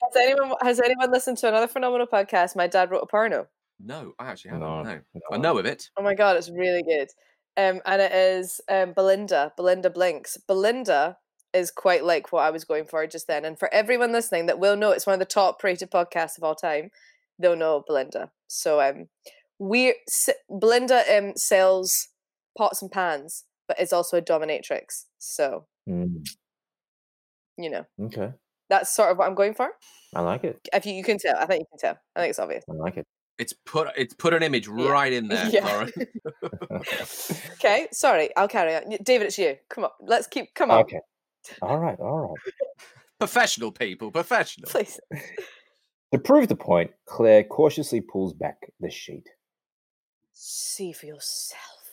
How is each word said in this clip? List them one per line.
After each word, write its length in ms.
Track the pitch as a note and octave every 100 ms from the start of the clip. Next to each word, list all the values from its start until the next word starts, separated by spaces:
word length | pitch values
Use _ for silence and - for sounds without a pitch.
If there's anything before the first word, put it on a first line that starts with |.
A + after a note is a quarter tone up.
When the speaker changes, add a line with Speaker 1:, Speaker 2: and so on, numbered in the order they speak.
Speaker 1:
Has 140 | - B3+
anyone, 340 | B3 C#4 C4+ C4
has 180 | B3 A#3+
anyone 300 | A#3+ B3+ B3+
listened 240 | B3+ B3+ B3
to 100 | A#3
another 180 | A3 A#3+
phenomenal 400 | C4 B3+ B3 A#3+
podcast, 500 | G#3 G3 G3 F3+ F#3+
My 100 | F3
Dad 240 | F#3+ F3+
Wrote 120 | F#3
a 40 | -
Porno? 400 | G#3 A3 D3 - _ _ _
Speaker 2:
No, 320 | G2+ D3+ A#2 -
I 100 | B2+
actually 240 | F#2 F#2
haven't. 140 | E2+ D#2
Speaker 3:
No, 140 | D#2+
Speaker 2:
No. 160 | A2 D#2+ -
Speaker 3:
no. 60 | E2+ D#2+
Speaker 2:
I 40 | G#2
know 220 | D3+ B2+
of 80 | G2
it. 240 | C#3+ - -
Speaker 1:
Oh 40 |
my 120 | G3+
God, 220 | G3 G3+ F3
it's 120 | E3+
really 340 | F3 F3+ F3
good. 240 | E3+ D#3 C#3 _ _ _ _ -
Um, 240 | F#3+ F#3
and 160 | F#3+ G3
it 120 | G3
is, 480 | F#3 F#3 F#3 F#3 - -
um, 220 | G3 F3+
Belinda, 580 | F3 F#3+ F#3+ G#3 E3+ D3 -
Belinda 340 | F3+ F#3 F#3
Blinks. 480 | F3 F3+ D3+ - - -
Belinda 720 | F#3+ G3 B3 A3 D3 D3+ F#3 _ _ _
is 180 | F#3 F3
quite 320 | - F#3+ F3
like 280 | D#3+ D#3+ -
what 120 | E3+
I 60 | D3+
was 140 | D#3+
going 220 | - D3+ D#3
for 200 | D#3+ D#3+
just 200 | E3 -
then. 180 | D3+
And 140 | D#3 D#3+
for 100 | -
everyone 380 | G3+ G#3+ B3 A#3+
listening 340 | A#3 A#3 F3 E3+
that 140 | E3+
will 160 | G3 G3+
know 160 | G#3+
it's 120 | F#3 -
one 80 |
of 40 | F#3+
the 60 | F#3+
top 360 | - F#3 -
rated 260 | G3+ F3 F#3
podcasts 480 | F#3 F3 E3+ D#3+ -
of 60 |
all 100 | D#3+
time, 360 | D#3 E3+ D3+ E3+ _ _ _ _ -
they'll 180 | F3 E3+
know 280 | D#3+ D3 C3+
Belinda. 440 | D3 C3 - F2+ _ -
So, 340 | - E3 D3+
um, 280 | C#3 C#3+ E3 _ - - _ -
we, 320 | G3 A#3 B3+ - -
s-, 220 | - - - -
Belinda, 540 | G3 A3 A#3+ B3 B3 D3+ G#3
um, 140 | G3+
sells 760 | - - G3 F#3+ F#3+ F#3 - - _ _ _ _ -
pots 240 | G#3+ -
and 120 | F#3+
pans, 500 | G3 F3+ D3+ D3+ - - _ -
but 140 | D#3
is 120 | F3
also 240 | F3 E3+ F3
a 40 |
dominatrix. 840 | E3+ D#3+ D#3 D3+ - D3 - - - _
So, 480 | - - D3+ - D#3 _ -
Speaker 3:
Mm. 360 | - - E2+ - - _ _ _ _ _ _ _ _ _ _ _ -
Speaker 1:
you 120 | E3+
know, 160 | G#2+ - -
Speaker 3:
Okay. 340 | G#2+ G#2+ G2+ C3 _ _ -
Speaker 1:
that's 200 | G3 -
sort 220 | - G3+
of 80 | F#3
what 80 | F#3
I'm 80 |
going 200 | F#3+ G3+
for. 160 | G#3+ C4 - _ _ _
Speaker 3:
I 60 | -
like 240 | E2+ A#2
it. 160 | - - -
Speaker 1:
If 140 | G3+ G#3
you, 60 |
you 80 | F#3
can 160 | F#3 G3+
tell, 160 | F3 A2
I 100 | D#3+
think 160 | F3+
you 40 | D#3+
can 60 | D3
tell. 180 | - - _
I 60 | -
think 100 | F3
it's 80 | G#2+
obvious. 240 | F2 B1+ -
Speaker 3:
I 40 |
like 240 | D#2+ E2 F2
it. 60 | - _ _ -
Speaker 2:
It's 160 | A#2+
put, 360 | - - D#3 C#3 C#3
it's 180 | B2
put 180 | - E3
an 120 | E3
image 240 | D#3+ C3 G#2
Speaker 1:
Yeah. 220 | A2 C3+
Speaker 2:
right 220 | C#3+ C3+
in 140 | B2 A2
there, 220 | F#2+ F#2
Speaker 1:
<laughs> 20 |
Yeah. 140 | G#2 G2
Speaker 2:
Lauren. 260 | G#2 A#2 - B3+ A3+ D#3 - F3+ - E3+
Speaker 3:
<laughs> 140 | - C#3+ - - - - D#3 -
Speaker 1:
Okay, 340 | - G#3+ G#3+ E4
sorry, 400 | - C#4+ F#3+ D#3 -
I'll 100 | G3+
carry 280 | A3+ E3 D#3+
on. 60 | -
Y-, 120 | G#3+
David, 240 | G#3+ B3+ G3+
it's 120 | G3+
you. 180 | E3+ C#3 -
Come 140 | -
on, 60 | F#3 -
let's 280 | - A#3 -
keep, 260 | C#4+ -
come 160 | - C#4+
on. 120 | -
Speaker 3:
Okay. 180 | - D#2+ - _ _ _ - -
All 160 | F2+ D3
right, 180 | E3 F#2
all 300 | G2+ D#3 A#2
right. 260 | E2 - - C#5 -
Speaker 2:
<laughs> 400 | - _ _ -
Professional 540 | G#3 A#3+ A3 - A2+
people, 400 | - A2 F#2 A2
professional. 580 | D#3+ F3 A#3 D#3+ - -
Speaker 1:
Please. 300 | - G#3+ - - D3 - - - - _ _ _ _ _
Speaker 3:
To 60 | -
prove 260 | - C#4+ A#3+
the 60 | -
point, 360 | - F2 E2+ _ -
Claire 360 | - A#2 G#2+
cautiously 580 | G#2 - D3+ D3 C#3+ A#2
pulls 320 | - G2 F#2+
back 240 | D#2+ D2 - - -
the 100 | E2
sheet. 380 | - - D2+ - _ _ _ _ _ _ _ _ _ _
Speaker 1:
See 600 | _ - - - - F#3
for 140 | D#3+ D3+
yourself. 520 | D3 - - - - - - -